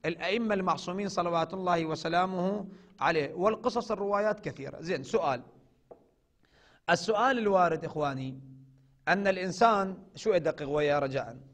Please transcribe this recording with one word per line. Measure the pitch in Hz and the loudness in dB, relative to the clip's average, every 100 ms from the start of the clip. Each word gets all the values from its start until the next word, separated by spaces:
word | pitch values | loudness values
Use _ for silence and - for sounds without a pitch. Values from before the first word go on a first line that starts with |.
| 160 | -4
الأئمة | 170 175 214 226 | -4 -2 0 0
المعصومين | 202 185 151 - 185 202 | 0 0 -2 -2 -6 -4
صلوات | 190 175 170 165 | -2 0 0 -2
الله | 190 185 170 160 | -2 0 0 0
وسلامه | 160 165 170 185 185 180 208 190 - - - | -4 0 0 0 0 0 -2 -6 -14 -20 -2
عليه، | 135 165 143 | 0 2 0
والقصص | - 196 220 247 233 220 | 0 0 2 -2 -2 -4
الروايات | 208 202 202 214 214 | -4 0 2 0 -2
كثيرة. | 160 131 135 - | -6 -8 -12 -10
زين، | 160 160 | -6 -6
سؤال، | 135 - 160 123 - - _ _ _ - _ _ _ _ _ _ _ _ - | -2 0 0 -2 -6 -20 _ _ _ -20 _ _ _ _ _ _ _ _ 0
السؤال | 170 175 208 254 254 | 0 2 2 4 2
الوارد | 214 190 175 160 160 | 2 4 4 2 -4
إخواني | 156 147 135 131 131 - - - - _ _ - | -4 -4 -2 -8 -10 -16 -20 -20 -20 _ _ 0
أن | 185 202 | 2 2
الإنسان، | 185 185 190 233 208 190 185 - - | 0 -2 4 4 4 0 -6 -16 -6
شو | 220 | 2
أدقق | 185 156 - 143 | 2 2 -2 -2
ويا | 147 147 143 | 2 2 2
رجاءً | 139 135 113 123 - | 0 -2 -6 -12 -20